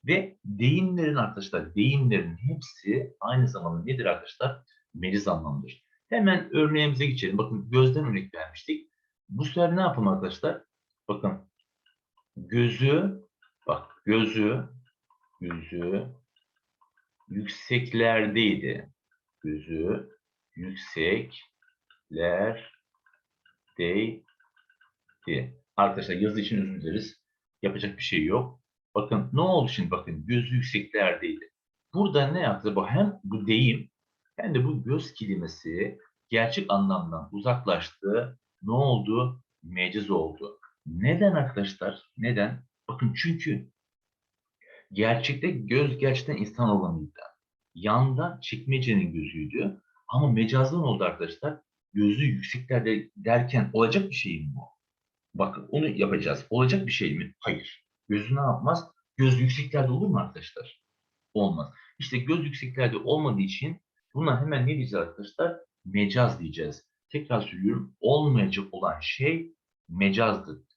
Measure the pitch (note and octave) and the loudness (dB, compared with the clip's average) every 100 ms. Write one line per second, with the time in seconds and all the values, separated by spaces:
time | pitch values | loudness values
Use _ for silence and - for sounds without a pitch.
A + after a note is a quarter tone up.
0 | A#2 F#3 F#3+ - - G2+ B2 E3+ F#3 F3+ | 2 0 0 -10 -10 2 4 4 2 2
1 | D3+ C#3+ G#2 G2+ F#2+ F2 D#2+ G2+ B2 C#3 | 0 0 -2 -4 -6 -6 -4 2 2 4
2 | B2 G2 E2+ E2+ B2 E3 - - G2 B2 | 4 2 0 -2 -2 -4 -10 -8 -2 -2
3 | - - G#2 B2+ B2 - E2+ E2+ G#2+ B2+ | -2 -8 -2 2 2 0 -6 -6 -4 -2
4 | G2 E2+ - - C3 - _ _ _ D#2+ | 0 -2 -8 -4 -4 -4 _ _ _ -8
5 | F#2 G2+ G2 E2+ D2+ C#2+ C2 - _ _ | -2 0 0 -2 -2 -6 -8 -16 _ _
6 | _ A3+ G3 F3+ - D3+ D3+ D3+ D3 C3+ | _ 4 4 4 2 2 4 4 2 2
7 | C#3+ B2+ F#2+ G2+ - A2 G#2 B2+ C3 C#3 | 0 0 -2 0 -2 -4 2 6 6 4
8 | C#3+ F#2+ F#2+ E2 D#2+ - - D4+ - _ | 0 -2 -4 -12 -12 -12 -8 -8 -8 _
9 | _ _ _ G2 D3 F3 E3+ F3+ F3+ B2 | _ _ _ -6 -4 2 2 4 2 2
10 | G2+ F#2+ F#2+ - D3 - _ _ _ _ | 0 0 -4 -4 -4 -4 _ _ _ _
11 | - G2+ G2+ F#2+ - _ _ _ _ _ | -8 -4 -4 -6 -14 _ _ _ _ _
12 | _ _ _ - - A#2+ A#2+ - C3+ D#3 | _ _ _ -18 -2 2 2 2 4 4
13 | G3 - - _ _ _ - D2+ - - | 2 -4 -16 _ _ _ -4 -4 -6 -8
14 | G#2 A2 G#2+ A2 G#2+ B2+ - - _ _ | 2 2 2 2 2 0 -4 -14 _ _
15 | _ _ _ _ F2+ E2+ E2 F2 F2 G2 | _ _ _ _ -8 -8 -8 -6 -4 -4
16 | - - _ _ _ _ _ _ _ _ | -6 -14 _ _ _ _ _ _ _ _
17 | _ _ _ G2+ G2+ - - B2 B2 A2+ | _ _ _ -8 -8 -12 0 0 2 2
18 | A2+ A2+ G#2+ G#2 G#2+ - B1+ - - _ | 4 4 2 2 2 2 -2 -6 -10 _
19 | _ _ _ _ D2+ D2+ D#2+ D#2+ E2+ A2+ | _ _ _ _ -8 -8 -6 -4 -2 -2
20 | - _ _ _ _ - F#2 F#2+ - E2 | -6 _ _ _ _ -12 -10 -10 -10 -2
21 | E2 A2+ B2+ - - _ _ _ _ _ | 0 0 -2 -16 -20 _ _ _ _ _
22 | _ D#2 F2 F2 A2 - - _ _ _ | _ -2 0 2 0 -2 -12 _ _ _
23 | _ _ _ _ _ _ _ - E2+ G2 | _ _ _ _ _ _ _ -4 0 0
24 | A2+ A2+ _ _ _ _ _ _ _ _ | -2 -6 _ _ _ _ _ _ _ _
25 | _ _ - C#2 B1+ - _ - G2 - | _ _ -6 -4 -6 -12 _ 0 2 0
26 | - F2+ G#2+ G#2 G2+ G#2 F#2+ - D#2 G#2+ | -6 -2 0 0 -2 -2 -4 -6 -6 -6
27 | - _ _ _ _ _ G2 G2+ G2+ - | -8 _ _ _ _ _ -4 -4 -8 -6
28 | - F2 D#2 A#2 B2+ - _ _ _ G#2+ | -2 0 2 0 -2 -10 _ _ _ -6
29 | G#2 G#2+ F#2+ C3+ F3+ F3 B2+ - E2 F2 | -2 -2 0 0 4 2 2 -2 -4 -4
30 | - D#2 G2+ A#2+ B2 B2+ - G#2+ G2+ G#2 | -4 -10 -2 0 2 0 0 -4 -2 2
31 | F#2+ F2+ E2+ D#2 - _ _ _ _ F#3 | 2 2 -4 -6 -10 _ _ _ _ 0
32 | G3+ C#3+ C#3 F3 C#3+ G2 G#2+ G2 G2 C3 | 2 4 2 2 0 0 0 -2 0 2
33 | G#3 - G2 G#2 G2+ A2+ B2+ - - _ | 2 0 -6 -4 2 4 4 2 -6 _
34 | _ _ _ - F#3+ C3+ C3 D3 A#2+ D3+ | _ _ _ -8 -2 0 0 -2 -2 -4
35 | - - G2+ F2+ E2 - D#2+ E2+ G#2+ - | -4 -10 -6 -4 -6 -10 -8 -4 -6 -6
36 | _ _ _ A2+ A#2 G2+ G2 G2 G2 F#2 | _ _ _ 0 2 -2 0 2 2 0
37 | E2+ E2 D#2 G2+ A2+ B2 G2 F2 - _ | -2 -8 -8 -4 0 0 0 0 -2 _
38 | G2 A2+ B2+ - _ _ F#2+ A#2+ C#3 G#2+ | 0 0 -2 -12 _ _ -2 2 4 2
39 | G2 A2+ B2+ B2+ _ _ E2 F2+ F2+ G#2 | 2 0 0 -4 _ _ -10 -4 -2 -2
40 | G2 F2 D#2+ - C#2 - - _ - E2 | 0 0 0 -6 -14 -14 -20 _ -10 0
41 | A#2+ F3 G3+ E3 B2+ G2+ G2 - G2 - | 2 6 6 4 0 -2 -4 -4 -6 -8
42 | _ - A#2 G#2+ G#2 B2+ - _ - B2+ | _ -4 -2 2 0 -2 -14 _ -12 -2
43 | B2 - E3 E3 D3 G#2+ - _ _ _ | 0 0 -2 -2 -2 -4 -6 _ _ _
44 | _ _ _ _ _ _ _ - _ G2 | _ _ _ _ _ _ _ -20 _ 0
45 | A2 A#2+ - C3+ F#3 C3 G2+ B2+ C#3+ B2 | 2 2 0 0 -2 -2 0 2 2 2
46 | C3+ B2+ - D3 G2+ - A2+ G2+ F2+ E2 | 0 0 -2 -4 -4 0 2 2 0 -4
47 | D2+ - - _ _ _ _ E2+ G#2 A#2 | -8 -14 -20 _ _ _ _ -6 0 4
48 | C3+ C3 E3+ - - - C3 C3 B2 G2+ | 4 2 -2 -6 -10 -8 -2 0 2 2
49 | F2+ D#2+ D2 D#2+ D2+ - F2 - _ _ | 2 -4 -6 -6 -6 -4 -4 -6 _ _
50 | - B2+ C#3+ A2 A2 C3 C3 E3+ C#3+ G2 | -2 2 4 4 2 2 2 2 0 0
51 | F#2 E2+ E2 - D3 D3+ _ _ _ G2+ | -2 -2 -8 -6 -8 -8 _ _ _ 2
52 | G#2 G#2+ C#3+ - - B2 - B2 A2 G#2+ | 2 4 2 0 -4 -8 -2 0 2 -2
53 | - - A2+ A#2+ B2 B2+ G2 A2 A2+ G3+ | -4 -8 2 2 4 2 2 4 4 4
54 | G3 - G2 D#2+ D2+ - - _ _ _ | 0 -4 -4 -4 -6 -8 -12 _ _ _
55 | _ _ _ - G2 - - D3 D3+ - | _ _ _ -4 -4 -4 -4 -2 0 0
56 | G2 F#2 D#2+ - - A#2+ B2+ F#3+ B2 - | 0 0 -2 -4 -2 2 4 4 0 -2
57 | E2+ D2 - _ G#2+ - - - _ _ | -2 -2 -6 _ -6 -6 -10 -20 _ _
58 | - G#2 A2+ C#3 C3+ B2+ B2+ E3+ - _ | -2 -2 0 0 2 0 0 -2 -4 _
59 | _ - C3 B2+ B2+ C#3 C#3 D3 B2+ C#3 | _ 2 4 6 4 2 -2 0 2 2
60 | G3+ - - - - - - - _ _ | 2 0 -2 -10 -16 -14 -16 -20 _ _
61 | _ _ _ G#2+ G2 D#2+ D2 - - - | _ _ _ 0 0 0 -6 -14 -20 -12
62 | C3+ B2+ B2+ E3 D3 - C3 B2+ A#2+ - | -4 -4 0 -2 -2 -6 -8 0 0 0
63 | A#2+ D3+ D3 G2+ G2 - D3+ E3+ _ _ | 0 2 2 0 -2 -2 -6 -8 _ _
64 | _ C3+ D#3 B2 D3 C#3 B2+ D3+ A2 F#2+ | _ -2 0 2 0 0 0 0 -2 -2
65 | - - G2+ - E3+ E3+ - _ F#2 G2 | -4 -8 -12 -2 -2 -2 -14 _ -4 0
66 | G2+ - - - E2 D#2+ D2+ D2 _ _ | 2 4 2 0 -8 -6 -8 -8 _ _
67 | _ D3 D3 A2+ F#2+ F#2 G2 B2 - _ | _ -8 -2 -2 -2 -2 0 0 -6 _
68 | A2+ D3 D3 B2 G2 G2 G2 - F2 D#2 | 4 4 6 4 4 0 -6 -4 -4 -2
69 | - - C#3 E3 E3 _ _ _ - F2 | -6 -2 0 0 -6 _ _ _ -12 0
70 | G2 G2 A2+ F2+ - D2+ _ | 2 4 2 0 -6 -16 _